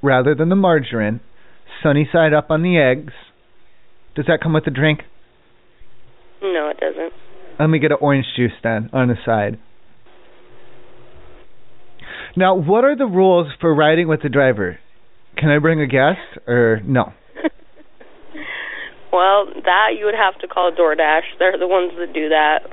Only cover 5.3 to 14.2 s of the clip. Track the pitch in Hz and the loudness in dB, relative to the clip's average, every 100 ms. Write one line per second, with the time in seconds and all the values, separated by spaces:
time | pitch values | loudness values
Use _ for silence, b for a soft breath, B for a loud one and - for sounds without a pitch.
5.3 | _ _ _ _ _ - - - - - | _ _ _ _ _ -16 -16 -18 -20 -20
6.3 | - 196 170 151 - 156 156 165 - - | -8 -4 -2 -4 -4 -6 -6 -10 -10 -14
7.3 | - - - 156 160 147 143 143 139 123 | -14 -10 0 2 2 2 2 2 2 0
8.3 | - 120 - 113 110 113 131 123 113 - | -2 -2 -2 -4 -2 -2 0 2 0 0
9.3 | 110 104 110 - - - - - - - | 0 -2 -6 -14 -20 -20 -20 -20 -20 -20
10.3 | - - - - - - - - - - | -20 -18 -16 -14 -12 -14 -14 -14 -16 -16
11.3 | - - - - - - - B B B | -16 -16 -14 -14 -14 -14 -14 B B B
12.3 | - 185 185 151 214 269 269 254 185 190 | 0 2 2 2 4 2 2 0 2 4
13.3 | 175 151 - 165 151 151 165 165 151 | 4 0 -2 0 4 4 2 2 -2